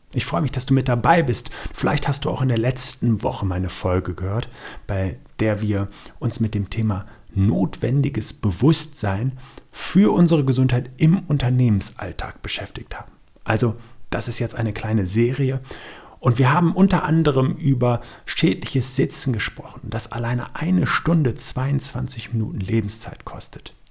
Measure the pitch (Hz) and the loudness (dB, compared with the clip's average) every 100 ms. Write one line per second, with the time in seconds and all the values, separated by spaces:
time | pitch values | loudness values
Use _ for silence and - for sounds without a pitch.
0 | - 127 - 165 143 131 - 135 131 120 | -8 -6 -2 -2 0 -2 2 2 2 2
1 | 123 170 139 113 - - - - - 147 | 4 4 4 0 -2 -8 -10 -4 0 0
2 | - 131 - - 131 117 120 127 - - | 0 -2 -2 0 0 2 2 2 0 0
3 | 117 107 107 - 98 90 92 - 95 92 | 0 2 0 -2 -2 -2 -2 -2 0 0
4 | 92 90 95 107 - - - - - 98 | 0 -6 -4 -4 -6 -12 -16 -14 -6 -2
5 | 92 127 - - 110 101 107 101 98 - | -2 -6 -12 -2 0 2 0 0 -2 -8
6 | - - 120 - 110 107 95 110 110 95 | -20 -6 -4 0 0 0 -4 -2 0 -2
7 | - - - 95 98 185 190 - 117 139 | -6 -18 -6 2 2 4 0 -2 0 2
8 | 139 135 - - 104 85 131 160 - - | 2 0 -4 -2 -2 4 4 4 2 -4
9 | 101 98 131 - - - - - - 185 | -2 -2 -4 -6 -16 -20 -16 -6 2 6
10 | 208 196 170 160 135 123 127 123 123 - | 6 6 4 4 2 2 4 2 -2 2
11 | 156 196 - 143 123 127 123 98 - - | 4 4 2 0 2 4 4 4 0 -6
12 | 98 - - - - - 98 - - - | -10 -8 -10 -10 -8 -8 -8 -12 -12 -14
13 | - - - - - 107 120 - - - | -14 -20 -20 -12 -2 2 2 0 -12 -14
14 | - 107 120 - 117 - 110 - 107 110 | -6 -4 -2 -2 -4 -2 -4 -4 0 0
15 | 92 107 120 135 131 131 - - - - | 2 2 2 2 -2 -2 -8 -16 -16 -18
16 | - - 131 120 127 156 165 180 196 165 | -20 -2 0 4 4 4 2 4 4 4
17 | 147 160 151 131 131 - 139 127 123 120 | 2 2 4 2 0 0 0 2 2 0
18 | - - - - 160 - - 135 127 - | -4 -16 -8 0 0 0 -2 -2 0 0
19 | - - 139 110 - - - - - 110 | 0 0 0 -2 -4 -8 -18 -14 -8 -6
20 | - 117 117 123 - - 160 180 139 - | -6 -4 -4 -4 -4 -4 0 2 2 0
21 | - 170 135 - - 127 139 139 - 117 | 2 2 2 0 -2 0 -2 0 -2 -4
22 | 123 110 - 117 104 90 92 113 101 - | -6 -8 -4 -4 -2 -4 0 0 0 -4
23 | - - - - - - - - - | -6 -10 -12 -12 -12 -14 -18 -20 -20